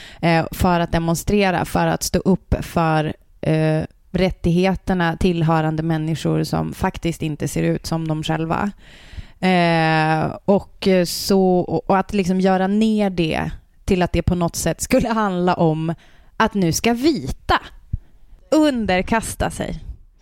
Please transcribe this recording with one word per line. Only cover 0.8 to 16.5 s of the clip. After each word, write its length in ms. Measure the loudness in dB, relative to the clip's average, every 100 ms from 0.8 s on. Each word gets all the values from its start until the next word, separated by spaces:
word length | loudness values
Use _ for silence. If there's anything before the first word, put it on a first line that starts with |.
| 0
demonstrera, 760 | 0 0 0 0 2 2 0 -2
för 220 | 0 0
att 160 | 0
stå 160 | -2 -2
upp 360 | 2 0 0 -4
för, 520 | -2 0 2 2 -2 -6 _ _
eh, 400 | -2 2 2 0 -4 _ _
rättigheterna 1040 | -2 -2 0 0 2 2 -2 -2 0 0 0
tillhörande 640 | 0 2 2 2 0 -2
människor 600 | -2 -2 -2 -2 -2 -2
som 300 | -2 -2 -4
faktiskt 480 | -4 -4 -4 -6 -4
inte 260 | -6 -6 -4
ser 160 | -2
ut 220 | -2 -2 -4
som 220 | -4 -2
de 160 | -4
själva. 480 | -2 -4 -2 -2 -4 -6 -20 -20 -18 -16 -16 -4
Eh, 960 | 2 4 4 2 2 2 2 0 -2 -4 0
och 420 | 0 0 -4 2 2 2
så, 360 | -4 0 2
och, 460 | 4 2 0 -4 0
och 80 | 0
att 160 | 0
liksom 260 | -2 0 2
göra 280 | 2 2 2
ner 420 | 2 2 2 0
det 420 | 0 -2 -2 -4 -8 -16 _ -2
till 160 | 0
att 100 | 2
det 100 | 0
på 140 | 0 0
något 200 | -2 -2
sätt 260 | -4 -4
skulle 280 | 0 2 2
handla 440 | 0 0 0 0
om 400 | 2 2 0 -4 -6 -12 -20 -14 -2
att 160 | 0